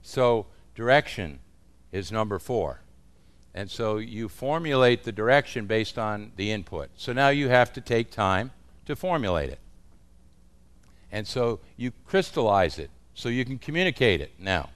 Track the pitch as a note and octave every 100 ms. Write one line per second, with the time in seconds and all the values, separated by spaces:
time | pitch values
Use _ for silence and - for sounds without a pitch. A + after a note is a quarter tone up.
0 | - - B2 A#2 - - - - A#2 C#3
1 | - - E2+ C#2 - - - _ - F#2+
2 | F2+ A2 G#2+ G2 - A#2+ D#2+ C2 - -
3 | - - - - - F2+ G2 - A2+ G#2+
4 | A2+ A2 B2+ - C3 D#3+ D#3+ C3+ B2 A#2+
5 | - G#2 A2 C#3 - B2 G2+ A2 G#2+ -
6 | A2 G#2 G#2+ F#2 G2+ G#2+ F2+ F2 C#2+ -
7 | - B2 C#3 C#3+ C3+ B2 A#2+ - - A#2
8 | A#2 - G2 F#2+ C3 - - - - D3+
9 | F#3 E3 G#2 E2+ C#2 C2 - - - -
10 | - - - - - - - - - -
11 | - G#2 G#2 B2+ A#2+ A2 - - B2 -
12 | - F#3+ F3+ D#3+ A2+ G2 F2 D#2+ C#2+ -
13 | - - A#2+ B2 B2 C3 - D#3+ F#3 -
14 | A#2+ E2+ C#2 - F#2+ F2+ C2+